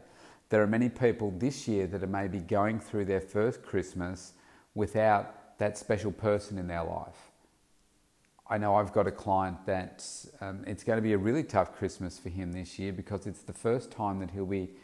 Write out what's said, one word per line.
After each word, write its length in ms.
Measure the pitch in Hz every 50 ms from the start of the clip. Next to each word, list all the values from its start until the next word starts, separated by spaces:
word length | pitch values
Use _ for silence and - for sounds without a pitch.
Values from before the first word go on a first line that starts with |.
| - - - - - - - - _ -
There 120 | 110 107 107
are 60 | 101
many 200 | 113 113 123 120
people 440 | 113 - 127 117 104 - 107 101 92
this 300 | 87 113 139 139 - -
year 220 | 123 107 98 95 90
that 160 | 98 95 92
are 20 |
maybe 320 | 95 98 98 101 95 90 98
going 400 | 82 85 110 101 101 107 113 110
through 280 | 110 - - 104 101
their 160 | 92 95 95 95
first 420 | - - 104 107 123 - - -
Christmas 680 | - - 95 87 - - 90 87 90 95 90 - - - - - - - - _ _ -
without 840 | 107 104 101 - 110 110 110 104 101 - - - - - - - -
that 180 | 104 104 -
special 360 | - - - 113 101 98 104 87
person 460 | - - 107 104 101 - - 101 95
in 100 | 90 87
their 160 | 85 85 82
life. 480 | 82 85 82 78 - - - - - _ _ _ _ _ _ _ _ _ _ _ _ _ _ _ _ _ _ _ _ _ _ _ -
I 100 | 110 107
know 180 | 104 104 101
I've 160 | 104 104 98 -
got 160 | 110 98 98
a 20 |
client 560 | 92 - - 107 95 95 95 92 90 - -
that, 400 | - 95 92 92 90 - - - - - - - - - -
um, 220 | 101 98 95 101 -
it's 200 | - 107 - -
gonna 160 | - 113 113
be 140 | 110 110 107
a 40 | 98
really 240 | 95 110 127 160 147
tough 320 | - - 101 90 - -
Christmas 460 | - 104 92 - - 95 85 - -
for 80 | - 92
him 240 | 87 95 92 87 87
this 260 | 92 90 - - -
year 140 | 98 98 92
because 340 | 95 95 - 104 92 -
it's 160 | 101 87 - -
the 120 | - -
first 360 | - - 117 120 135 117 -
time 300 | - - 107 101 98 95
that 100 | 95 87
he'll 160 | 85 98 95
be 220 | 90 101 95 92 92 - -